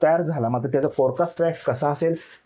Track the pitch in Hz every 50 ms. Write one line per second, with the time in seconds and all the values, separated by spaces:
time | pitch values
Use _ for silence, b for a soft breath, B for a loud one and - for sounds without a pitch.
0 | - 156 165 170 170 156 160 139 113 117 123 123 120 139 131 139 139 143 - -
1 | 135 131 131 - 170 - - - 170 165 160 - - - 123 123 151 147 143 -
2 | 165 165 165 165 B B B B B